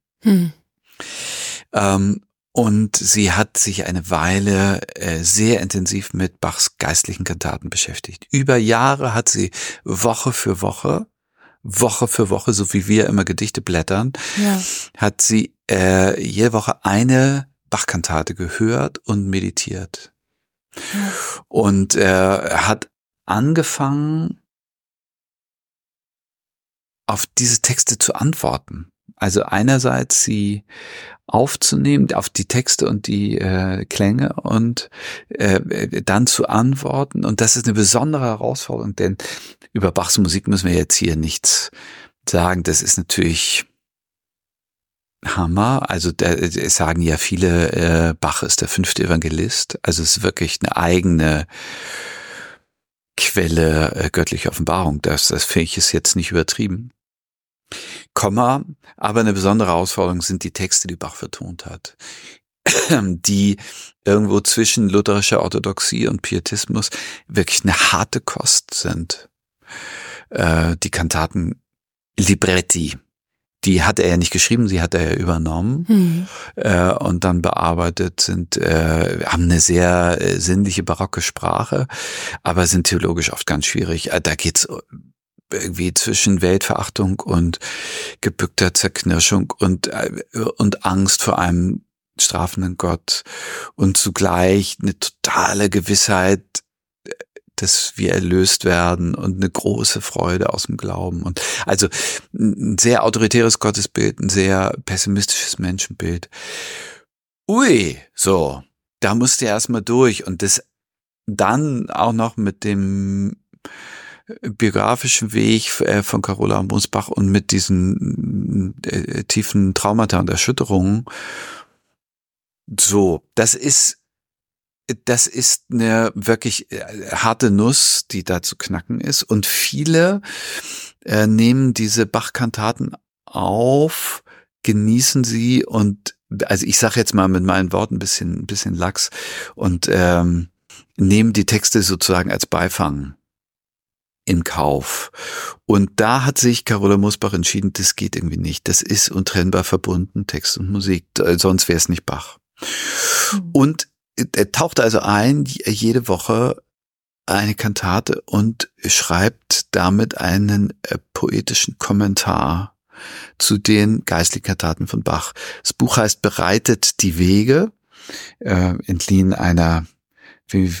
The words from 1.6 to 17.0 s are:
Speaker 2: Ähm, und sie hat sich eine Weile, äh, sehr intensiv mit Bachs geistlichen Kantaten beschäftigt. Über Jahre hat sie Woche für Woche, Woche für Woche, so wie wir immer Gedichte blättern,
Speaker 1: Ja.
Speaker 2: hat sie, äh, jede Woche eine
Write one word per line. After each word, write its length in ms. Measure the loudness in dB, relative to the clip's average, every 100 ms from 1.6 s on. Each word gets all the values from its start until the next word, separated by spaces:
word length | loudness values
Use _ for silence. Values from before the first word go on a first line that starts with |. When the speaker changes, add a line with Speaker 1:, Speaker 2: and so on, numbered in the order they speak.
| -6
Speaker 2:
Ähm, 480 | 0 2 2 0 -2 _ _ _
und 440 | 0 2 2 0 0
sie 360 | 0 2 2
hat 240 | 2 0 -2
sich 300 | -2 -4 -4
eine 240 | -4 -2
Weile, 720 | 0 2 2 2 2 2 0 -6
äh, 280 | -8 -4 -2
sehr 380 | 0 2 4 2
intensiv 520 | 0 -4 -4 -4 -6
mit 260 | -4 -4 -4
Bachs 360 | -4 -2 -4 -2
geistlichen 480 | -2 0 -2 -4
Kantaten 460 | -6 -6 -6 -6 -6
beschäftigt. 560 | -4 -4 -6 -14 -16 -4
Über 280 | -2 2 2
Jahre 560 | 4 4 2 2 -2
hat 160 | -2 0
sie 200 | 0 -2 -6 -10 -10
Woche 480 | -6 -2 0 0 -2
für 280 | -2 -2 -2
Woche, 460 | -4 -2 -2 -2 -6 _ _ _ _ _
Woche 460 | -6 0 0 0 -2
für 200 | 0 0
Woche, 240 | 0 0
so 200 | 0 0
wie 120 | 0 2
wir 180 | 2 4
immer 180 | 2
Gedichte 380 | 0 -4 -6 -6
blättern, 500 | -2 -2 0 -2 -2 -6 -6 -2
Speaker 1:
Ja. 240 | 0 0 -4 -8 -10 -2
Speaker 2:
hat 240 | -2 0
sie, 320 | 2 2 0 _ -2
äh, 500 | 2 4 4 4 0
jede 300 | -2 0 2
Woche 320 | 2 -2 -2
eine 640 | 0 2